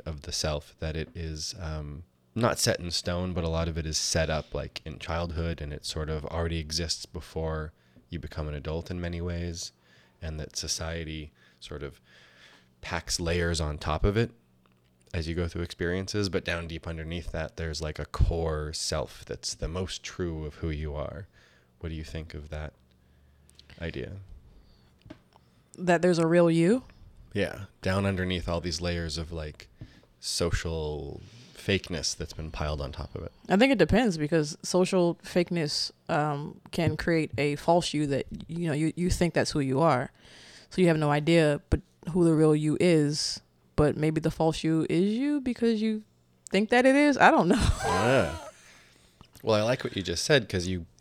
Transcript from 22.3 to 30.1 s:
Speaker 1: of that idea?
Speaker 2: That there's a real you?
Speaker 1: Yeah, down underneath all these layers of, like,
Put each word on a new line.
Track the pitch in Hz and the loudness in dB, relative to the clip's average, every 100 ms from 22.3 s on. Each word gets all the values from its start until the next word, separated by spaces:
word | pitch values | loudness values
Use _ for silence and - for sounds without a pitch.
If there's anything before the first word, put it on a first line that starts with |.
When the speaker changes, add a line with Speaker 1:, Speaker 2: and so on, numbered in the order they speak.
Speaker 1:
of | 76 76 | -12 -10
that | 76 76 - _ _ _ _ _ _ _ - - - | -10 -10 -14 _ _ _ _ _ _ _ -20 -20 -10
idea? | 85 69 62 98 98 - - - _ _ _ _ - - _ _ _ _ _ - | -8 -6 -10 -12 -16 -20 -20 -20 _ _ _ _ -20 -20 _ _ _ _ _ -4
Speaker 2:
That | 180 147 | 2 6
there's | 175 170 | 6 4
a | 165 | 6
real | 175 170 | 6 6
you? | 165 170 254 - - - - - | 6 6 4 0 -20 -20 -20 -6
Speaker 1:
Yeah, | 101 92 - 98 _ | -2 -2 -4 -14 _
down | 95 95 98 | 0 2 2
underneath | 95 92 90 90 | 0 0 -2 0
all | 85 | -2
these | 87 80 | -2 -2
layers | 87 87 82 78 | -2 -2 -4 -6
of, | 80 | -6
like, | 82 76 - - _ - - _ | -8 -8 -12 -20 _ -20 -20 _